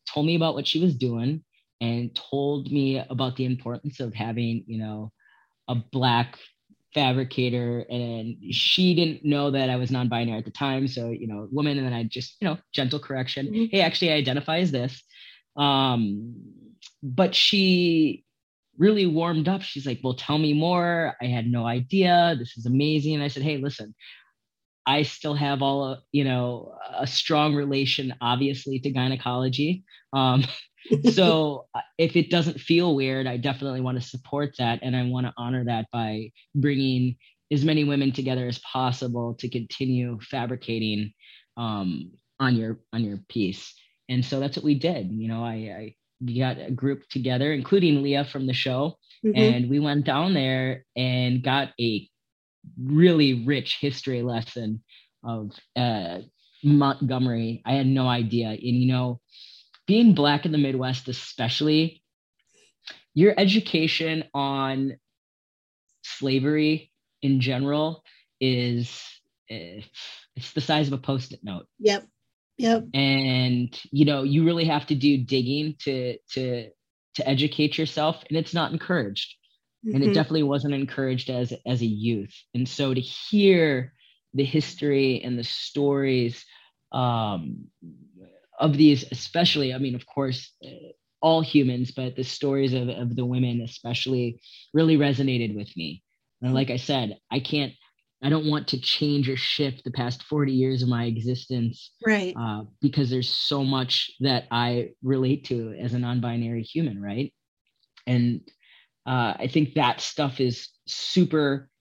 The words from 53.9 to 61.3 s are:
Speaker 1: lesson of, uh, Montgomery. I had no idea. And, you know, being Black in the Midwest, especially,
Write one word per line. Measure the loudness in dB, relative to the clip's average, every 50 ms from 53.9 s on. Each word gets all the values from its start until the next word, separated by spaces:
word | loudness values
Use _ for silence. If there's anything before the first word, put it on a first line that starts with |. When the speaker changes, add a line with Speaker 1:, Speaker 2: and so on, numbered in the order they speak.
| -4 -4 -6 -4 -4 -2 -2
Speaker 1:
lesson | -2 -2 -4 -6 -6 -8 -8 -6 -6 -6 -6 _ _ -20 -20 _ _ _ _ -10
of, | -8 -8 -8 -8 -10 -12 -16 _ _ -4
uh, | -2 0 0 0 -2 -4 -6 -8 -10 -12 -16 _ _ _ _ _ 0 4
Montgomery. | 6 6 6 6 4 2 0 -2 -2 0 0 0 0 0 0 -2 -2 -4 -6 -2
I | 0 0
had | 2 4
no | 4 4 4 4 2
idea. | 2 2 0 0 0 0 0 -2
And, | -4 -6
you | -2 0 2 4 4 4
know, | 2 2 0 -2 -4 -8 _ _ _ -20 -20 -20 -20 -20 -20 _ _ -12 _
being | 2 4 8 8 8 8
Black | 8 6 4 4 2 0
in | 0 2
the | 2
Midwest, | 2 2 2 -2 -2 -2 -4 -4 -6 -8
especially, | -8 -8 -10 -12